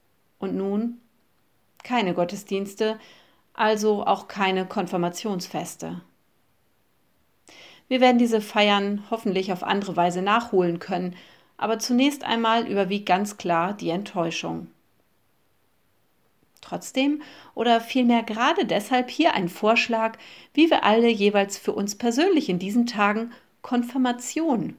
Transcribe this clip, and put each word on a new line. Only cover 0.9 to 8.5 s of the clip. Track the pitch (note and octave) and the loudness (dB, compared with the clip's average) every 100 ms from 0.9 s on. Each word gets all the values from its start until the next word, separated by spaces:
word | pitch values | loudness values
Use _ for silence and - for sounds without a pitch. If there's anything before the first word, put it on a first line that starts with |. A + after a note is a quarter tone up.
| A#3+ _ _ _ _ _ _ _ _ | -8 _ _ _ _ _ _ _ _
keine | - B3 F#3+ | -4 -2 0
Gottesdienste, | F3 F3 G3+ - G3 G3+ - A3 A3+ - - _ _ _ | 0 -2 -4 -6 -6 -4 -4 -4 -4 -12 -20 _ _ _
also | - G#3+ G#3+ G#3+ G#3 - | -2 0 2 2 2 0
auch | G3 - | -2 -2
keine | - F#3+ F#3 F#3 | -2 0 0 -2
Konfirmationsfeste. | G#3+ F3+ F#3 F3 F3 A3 F#3 - E3 F3 - E3 F3 - _ _ _ _ _ _ _ _ _ _ _ _ _ _ - - - - | -4 -4 -2 -2 -4 -6 -6 -6 -8 -8 -10 -12 -12 -16 _ _ _ _ _ _ _ _ _ _ _ _ _ _ -20 -20 -18 -4
Wir | B3+ | 4
werden | B3+ A#3+ | 6 6
diese | A#3 A3 | 4 0
Feiern | G#3 | 0